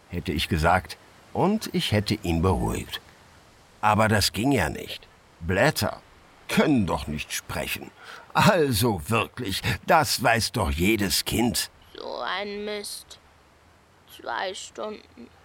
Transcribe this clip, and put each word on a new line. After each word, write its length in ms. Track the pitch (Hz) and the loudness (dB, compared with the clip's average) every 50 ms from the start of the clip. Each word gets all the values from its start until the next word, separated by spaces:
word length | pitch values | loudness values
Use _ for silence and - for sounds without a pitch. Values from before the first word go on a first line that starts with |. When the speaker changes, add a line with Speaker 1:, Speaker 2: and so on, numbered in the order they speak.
| _ | _
Speaker 1:
hätte 240 | - - 85 - - | -12 -10 -8 -6 -4
ich 160 | 76 76 - | -4 -4 -2
gesagt. 500 | - 98 80 76 85 87 92 - - - - - - - - - - - | -2 0 2 4 4 4 4 2 -2 -12 -18 -20 -20 -20 -20 -18 -8 -2
Und 360 | 104 147 185 214 220 - - - | 0 2 2 2 0 -2 -4 -4
ich 160 | 180 - - | -4 0 0
hätte 220 | - 104 101 - 104 - - | 0 0 2 0 -2 -2 0
ihn 180 | 87 82 82 | 0 2 2
beruhigt. 600 | 82 95 90 - - 82 - - - - - - - - - - - - - - - - - - - - - - | 2 2 2 2 0 -2 -2 -4 -6 -8 -12 -14 -14 -18 -20 -20 -20 -20 -20 -20 -20 -20 -20 -20 -20 -20 -8 0
Aber 260 | - 107 107 101 110 | 2 4 4 4 4
das 240 | 107 110 101 95 - | 4 4 4 2 0
ging 220 | - - 113 139 143 | 0 0 2 2 2
ja 160 | 117 85 71 | 2 2 0
nicht. 400 | 58 - - - - - - - - - _ _ _ - | -2 -6 -10 -10 -12 -14 -14 -20 -20 -20 _ _ _ -10
Blätter 600 | 85 85 92 95 127 151 - - - - - - - - - - - - - - - | -4 -2 2 4 4 2 2 0 -2 -4 -4 -6 -12 -20 -20 -20 -20 -20 -20 -20 -10
können 400 | - - - 220 - 143 120 98 | -2 0 2 4 4 4 2 2
doch 200 | 82 87 76 - | 0 -2 -4 -4
nicht 260 | - 76 76 - - - | -6 -8 -8 -8 -8 -10
sprechen. 580 | - - - - 80 67 - - - 69 - - - - - - - - - - | -10 -8 -8 -6 -6 -6 -6 -8 -8 -10 -14 -18 -20 -20 -20 -20 -20 -16 -4 2
Also 760 | 156 160 185 214 180 151 139 123 98 123 120 107 85 78 - | 4 6 6 6 6 4 2 2 2 2 2 0 -2 -2 -2
wirklich, 520 | 113 113 98 - - - 127 98 92 - - - 123 - - | 0 0 0 -2 -6 -8 -6 -6 -6 -4 -2 -4 -4 -2 2
das 380 | - 185 160 147 - - - 117 | 4 4 4 4 2 0 0 2
weiß 300 | 127 113 117 107 - - | 4 4 2 2 0 -2
doch 180 | 117 95 76 | -2 0 0
jedes 540 | 71 78 87 104 113 104 101 92 - - - | 0 2 2 2 2 2 0 0 -2 -2 -2
Kind. 440 | - - 107 117 - - - - - - - - - - | -2 0 0 0 0 0 -2 -4 -6 -10 -16 -20 -20 -18
Speaker 2:
So 220 | - - - - - | -14 -12 -12 -10 -8
ein 460 | - - 180 185 208 208 202 208 208 | -6 -6 -6 -6 -6 -8 -10 -8 -8
Mist. 540 | 208 208 208 208 - - - - - - - - _ _ _ _ _ _ _ _ _ _ _ _ _ _ _ _ - - | -8 -8 -8 -10 -10 -12 -14 -16 -18 -20 -20 -20 _ _ _ _ _ _ _ _ _ _ _ _ _ _ _ _ -20 -20
Zwei 360 | - - - 117 - 196 190 196 | -14 -10 -6 -6 -4 -4 -6 -8
Stunden. 760 | - - - - - 220 214 214 - - - - 247 240 - - - - | -10 -14 -14 -10 -10 -8 -8 -10 -12 -16 -20 -20 -20 -20 -20 -20 -20 -20